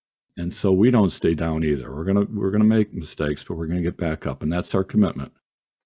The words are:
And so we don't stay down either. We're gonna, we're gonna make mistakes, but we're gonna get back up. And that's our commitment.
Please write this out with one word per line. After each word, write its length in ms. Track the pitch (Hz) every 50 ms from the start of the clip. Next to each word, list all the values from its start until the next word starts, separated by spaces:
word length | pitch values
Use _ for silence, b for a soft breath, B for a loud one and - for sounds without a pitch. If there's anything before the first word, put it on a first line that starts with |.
| _ _ _ _ _ _ _
And 160 | 95 87 85
so 200 | - - - 98
we 180 | 95 92 110 127
don't 220 | 123 113 101 87
stay 240 | - - - 82 82
down 280 | 78 82 82 80 80 80
either. 300 | 78 73 65 62 60 67
We're 120 | 76 82
gonna, 200 | 95 98 101 101 101
we're 200 | 110 101 104 98
gonna 120 | 101 107 107
make 300 | 110 110 110 104 - -
mistakes, 500 | - 78 - - - 76 73 73 - -
but 140 | - 82 80
we're 100 | 82 80
gonna 140 | 87 90 82
get 140 | 85 - -
back 280 | 87 82 78 - -
up. 160 | - 67 -
And 100 | - 78
that's 220 | 85 87 85 - -
our 100 | 95 95
commitment. 500 | - - 107 104 87 - - - - - _ _ _ _ _ _ _ _ _ _